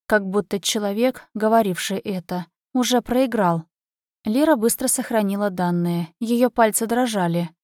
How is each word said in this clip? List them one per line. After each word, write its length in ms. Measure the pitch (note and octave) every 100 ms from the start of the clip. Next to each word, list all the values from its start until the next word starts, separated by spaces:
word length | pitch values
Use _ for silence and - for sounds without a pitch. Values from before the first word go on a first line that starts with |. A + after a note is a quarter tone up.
| -
как 200 | G#3+ F#3+
будто 340 | G3+ G3+ G#3
человек, 680 | - A3 G3+ G3+ B3 - -
говоривший 640 | G#3 A3 A3+ G#3 E3+ - F#3+
это, 480 | G#3+ F#3 - F3+ F3 _ _
уже 280 | B3+ A3+ B3
проиграл. 640 | - B3 C4 A3+ F3+ E3 - _ _ _ _ _ G#3+
Лира 300 | A#3+ D#4 C#4
быстро 320 | A3+ - C4
сохранила 640 | - - A3+ G3 G3+ G#3
данные, 640 | F3+ F3+ F3 F3 E3+ E3 -
ее 300 | A3+ A#3+ B3
пальцы 360 | - A3 - A3
дрожали. 640 | A#3 B3+ G#3+ F3 E3+ F3 _